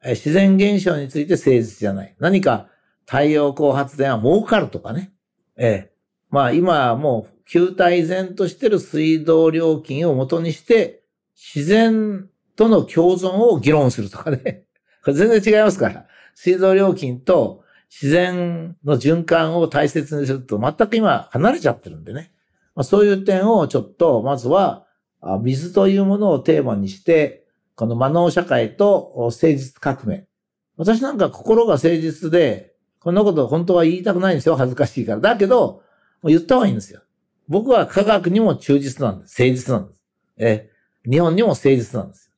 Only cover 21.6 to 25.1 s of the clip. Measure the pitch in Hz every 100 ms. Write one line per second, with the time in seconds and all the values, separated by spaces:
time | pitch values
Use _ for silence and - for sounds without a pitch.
21.6 | 254 101 - 78 80 120 165 _ _ _
22.6 | _ - 139 196 208 196 196 190 202 226
23.6 | 143 135 110 _ 170 123 120 139 120 175
24.6 | 180 104 _ _ _